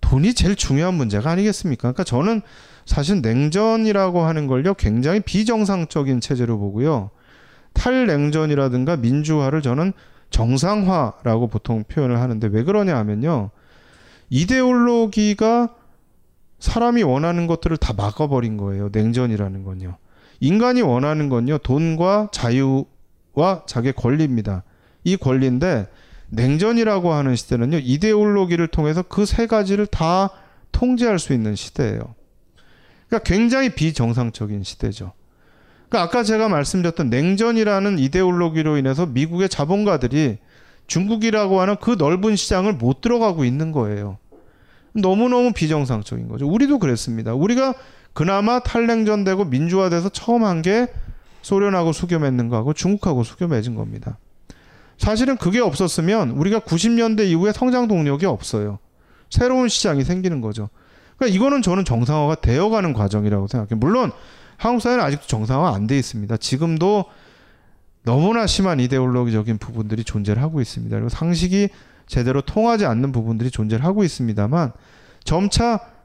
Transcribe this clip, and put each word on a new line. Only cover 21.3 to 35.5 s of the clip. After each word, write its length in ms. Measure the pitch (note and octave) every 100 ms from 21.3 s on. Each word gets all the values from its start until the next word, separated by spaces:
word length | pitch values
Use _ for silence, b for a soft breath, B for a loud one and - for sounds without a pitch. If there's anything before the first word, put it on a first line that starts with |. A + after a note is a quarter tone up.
| B2 A#2+ D3+
돈과 680 | - C3+ E3 D#3+ F3 G#3 G#3+
자유와 1300 | - A#2 B2 C3+ C3+ - _ - _ _ - F3 F#3 -
자기의 280 | B2+ A#2+
권리입니다. 680 | C3 - C#3+ D#3 B2 G#2+ F#2 - b b b
이 140 | - F#3+
권리인데 720 | - C3 C3 B2 F3 C#3+ F#2+ b b b b
냉전이라고 840 | A2 B2 D3 G#3 A#3 A3 G3 F3
하는 240 | D3+ C#3 A#2+
시대는요. 420 | - B2+ A#2+ E3
이데올로기를 880 | B2+ C#3 G#3+ G#3 G#3 G3+ F#3 E3+ E3
통해서 340 | - D3+ D#3
그 220 | F3+ - G3+
세 200 | - A3+
가지를 400 | A3+ G3 G3+ G#3
다 440 | - D#3+ F3+ G3 B B B B
통제할 460 | - B3 B3+ A#3+ F#3+
수 140 | -
있는 220 | C3 A2
시대예요. 600 | G2+ - - A#2 A2 A2+ A#2 - _ _ _ b b b b b
그러니까 160 | A3+
굉장히 460 | A3 F#3 A#3 C4+ C4
비정상적인 920 | - D3+ D3+ A#2 A#2 A#2+ - G#2+ G#2
시대죠. 480 | F#2+ - A2 G2 G#2 - _ b b